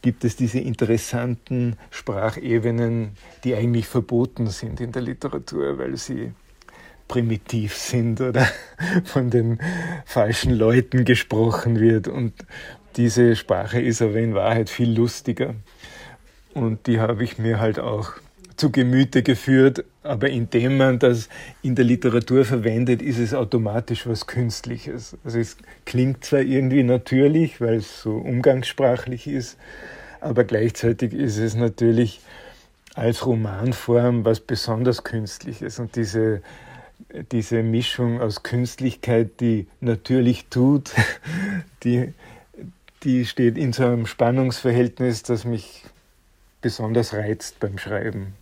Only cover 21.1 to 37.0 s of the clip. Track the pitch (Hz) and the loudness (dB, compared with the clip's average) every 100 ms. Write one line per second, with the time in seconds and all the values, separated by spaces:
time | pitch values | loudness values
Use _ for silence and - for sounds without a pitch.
21.1 | 120 - - - - 139 123 120 123 127 | 4 -4 -16 -18 -6 -2 2 4 4 2
22.1 | 120 117 127 123 127 110 113 123 120 - | 0 2 2 4 2 0 0 0 0 0
23.1 | 120 117 139 110 123 110 110 110 117 123 | -2 -2 -2 0 0 0 -4 -4 -6 -4
24.1 | 110 - 123 120 - 117 117 - - - | -6 -6 -4 -4 -4 -10 -10 -10 -12 -14
25.1 | - - 117 113 - - - - 123 131 | -16 -6 -4 -4 -8 -20 -20 -4 0 0
26.1 | 131 - 143 131 135 131 139 123 123 - | 0 0 2 2 2 2 4 4 2 2
27.1 | 131 143 160 160 - 117 113 101 - 110 | 4 6 4 2 0 0 0 -2 -10 -6
28.1 | 107 139 123 139 131 127 - 135 123 - | -6 -2 2 4 4 -2 0 2 2 -4
29.1 | 123 147 139 120 - - - - - - | -10 -6 -6 -6 -14 -20 -20 -18 -18 -20
30.1 | - 151 120 110 107 113 - 117 110 123 | -12 -2 0 2 2 0 0 0 0 -2
31.1 | 113 139 104 113 113 117 - 117 113 117 | 0 -2 0 0 0 -2 2 4 4 2
32.1 | - - - - - _ _ _ - 117 | -2 -20 -20 -20 -20 _ _ _ -2 -2
33.1 | 110 127 113 110 95 123 113 - 120 123 | 0 -2 -2 -2 -4 -4 -4 2 2 4
34.1 | 120 110 110 - 117 - 113 127 120 - | 2 2 0 -2 -6 -2 0 0 -2 -4
35.1 | 113 104 - - 113 - 110 117 120 107 | -8 -8 -10 -12 -10 -10 -8 -8 -4 -2
36.1 | 113 110 104 - - - - - _ | 0 0 -2 -8 -20 -20 -20 -20 _